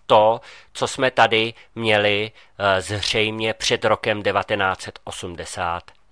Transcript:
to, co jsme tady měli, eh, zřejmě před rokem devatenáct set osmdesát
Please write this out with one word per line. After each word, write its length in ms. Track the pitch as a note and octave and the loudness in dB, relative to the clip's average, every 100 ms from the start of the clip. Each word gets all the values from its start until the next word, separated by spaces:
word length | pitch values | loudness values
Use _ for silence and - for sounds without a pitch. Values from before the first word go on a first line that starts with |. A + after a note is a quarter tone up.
| - | 4
to, 360 | A2+ G#2+ A2+ - - - | 6 6 2 -4 -20 -20
co 140 | - B2+ | -6 -6
jsme 240 | - C3 | 0 0
tady 420 | - A2+ A2+ A2+ - - A2+ | 4 4 4 0 -6 -16 -6
měli, 560 | A2+ G#2 G#2 G2+ A2 - - - | 0 2 2 0 -4 -10 -20 -4
eh, 240 | G2+ F#2+ | 0 0
zřejmě 720 | F2+ G#2 - A2+ G#2+ A2 A2 | -2 -4 -2 -2 -2 -2 -4
před 320 | - - A#2 A2 | -4 -2 -2 0
rokem 380 | G#2+ A#2 G#2 | 0 0 -2
devatenáct 580 | G2+ G2 - G#2 F#2+ F#2 | -2 -2 -2 0 0 -2
set 180 | - - | -8 -16
osmdesát 800 | - - F#2 E2+ D#2+ - F2 E2+ - _ _ | -16 -14 -12 -12 -12 -8 -6 -6 -10 _ _